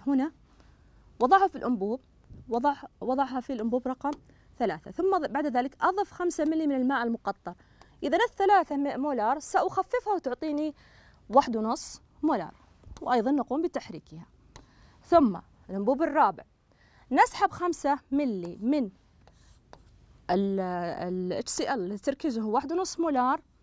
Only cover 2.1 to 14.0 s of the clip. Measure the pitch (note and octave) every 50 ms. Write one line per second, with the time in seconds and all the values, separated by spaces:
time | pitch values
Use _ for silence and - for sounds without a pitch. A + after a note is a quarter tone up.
2.1 | _ _ - - - - - - A3+ A3 C4 C#4+ C#4 - - - _ - F#3+ A#3
3.1 | C4 C4+ C4+ B3 C4 B3+ - - C4 G#3+ A3 A#3 A#3+ B3+ - B3+ C4 - - C#4+
4.1 | D4+ - - - - _ _ - - - B3 F#3+ D3+ D#3 - - - - F4+ G4
5.1 | F#4+ F4 D4 - A3 D4 C#4+ D4 A3+ B3 B3+ C4+ - - - F4+ F#4 G4+ F#4+ -
6.1 | - - F4+ F4 - - D4+ D#4 D#4+ D#4+ D#4+ C#4+ C4+ C4 B3+ C4 C#4 A#3+ A#3+ A#3
7.1 | A3+ - - G3+ G3 _ - F3 F3 _ _ _ _ - - _ _ - - C#4+
8.1 | D4+ F#4+ A#4 A#4+ - - G4 F#4+ G4+ F#4 D#4 - D4 C#4 C#4 C#4+ - A#3+ C#4 D4+
9.1 | C4+ A#3 G#3 A3+ C#4 D#4 - - - F4 - - - F#4+ F#4 - - B4 - G#4+
10.1 | G4+ E4+ - C4 A#3+ - D#4+ D#4 D4 D4 D#4 D4+ - - - - - - - -
11.1 | - _ _ - G#3 C4+ - C4 A3+ A3 A3 A3+ C4 - - - - - _ _
12.1 | _ - D4 D#4+ C#4 G3 D#3 - - - - - - _ - - - - D#4+ -
13.1 | B3+ A#3 G3+ C4 D4 C#4 A#3+ - B3+ D#4 E4+ - - - - - F3+ D3